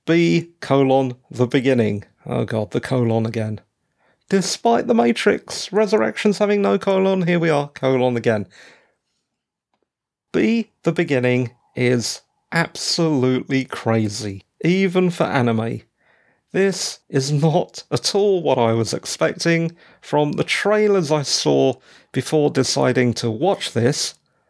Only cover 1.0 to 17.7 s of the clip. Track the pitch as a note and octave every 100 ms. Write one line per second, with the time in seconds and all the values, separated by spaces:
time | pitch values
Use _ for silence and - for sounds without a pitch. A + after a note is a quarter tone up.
1 | C3 B2 - - B2 C#3+ B2+ B2+ A2 G#2
2 | - _ - - A2 A2+ G#2+ - - C3
3 | A#2 A2+ A2+ A#2 A2 G#2+ - _ _ _
4 | _ _ - G3 F3 - A#3 A3+ - A#3
5 | A#3+ A#3 - - - - - G3 G#3+ G#3
6 | A3 G#3 G#3 G3+ G#3 G#3 G3 G3+ - F#3+
7 | F#3+ F#3+ F3 F3 E3 D3 C#3+ - C3+ C3
8 | B2+ A#2+ A2+ A2 G2+ - - - _ _
9 | _ _ _ _ _ _ _ _ _ _
10 | _ _ _ - G#3+ A#3 A3 _ - E3
11 | D#3+ C#3 B2 B2 A#2+ - _ - B2 B2
12 | A2 - _ _ _ E3 E3+ - - -
13 | E3 D3 B2+ B2+ - C3+ C3 - - A2+
14 | G#2+ G2+ G#2+ G2 - - D#3+ F#3 G3 F3+
15 | F#3 F3 - C3+ A#2+ A2+ A2+ A#2 - _
16 | _ _ _ _ _ - G3 F#3+ - -
17 | _ C#3+ C3+ D3 D#3+ D#3+ -